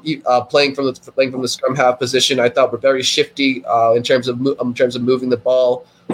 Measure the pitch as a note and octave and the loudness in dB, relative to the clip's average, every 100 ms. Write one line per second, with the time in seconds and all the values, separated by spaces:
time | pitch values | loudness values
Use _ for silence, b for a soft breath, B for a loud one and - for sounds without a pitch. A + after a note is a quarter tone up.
0 | D#3 D3 - B2 A2+ D3 C#3+ C#3 C3+ B2+ | -6 -6 0 0 2 0 0 0 -4 -6
1 | - - C3+ C3 B2 - C3 C3+ B2+ B2 | -8 -2 -2 -2 -6 -4 -4 0 0 0
2 | B2 B2+ - C3 A#2+ B2+ B2+ A#2 C3+ C3+ | 0 0 0 2 0 2 0 0 0 0
3 | B2 - C#3+ - C#3 B2+ - A#2 A#2 A#2+ | 0 -2 -2 0 -2 -2 -2 2 2 2
4 | A#2+ C3 B2 A#2+ C3+ C3+ B2 A#2+ B2+ B2 | 2 0 0 -2 -2 -2 -4 0 -2 0
5 | B2 B2+ B2+ A#2+ B2+ B2+ B2+ B2+ b b | 0 0 0 -2 0 2 2 0 b b
6 | b | b